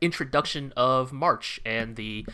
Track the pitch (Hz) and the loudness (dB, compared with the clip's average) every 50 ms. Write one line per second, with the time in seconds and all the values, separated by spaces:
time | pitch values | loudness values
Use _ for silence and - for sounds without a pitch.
0 | - 170 165 - 170 135 131 147 147 - - 151 139 135 - 120 123 127 131 131 | 0 0 0 -2 -4 2 2 2 2 2 -2 -6 -6 -4 0 2 4 6 6 4
1 | 131 131 139 135 151 175 - - - - - - - 113 113 113 113 113 117 113 | 2 0 -2 0 2 2 2 2 -2 -8 -10 -8 -6 -2 -2 -2 -2 -4 -6 -8
2 | 110 110 107 107 113 - | -8 -8 -8 -8 -8 -10